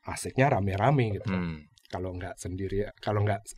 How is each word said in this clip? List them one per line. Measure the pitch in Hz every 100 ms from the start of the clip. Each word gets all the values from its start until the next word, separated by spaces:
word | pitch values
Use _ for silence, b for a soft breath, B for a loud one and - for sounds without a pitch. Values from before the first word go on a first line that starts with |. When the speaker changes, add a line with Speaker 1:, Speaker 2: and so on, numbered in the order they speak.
| -
Speaker 1:
"Asiknya | - 95 - 139
rame-rame," | 117 98 98 113 147 113 104
gitu. | 107
Speaker 2:
Hmm. | 92 87 78 76 _ -
Speaker 1:
Kalau | 90 92
nggak | 90 92 90
sendiri, | 101 92 95 98 104 -
kalau | - 104
nggak | 104 98 -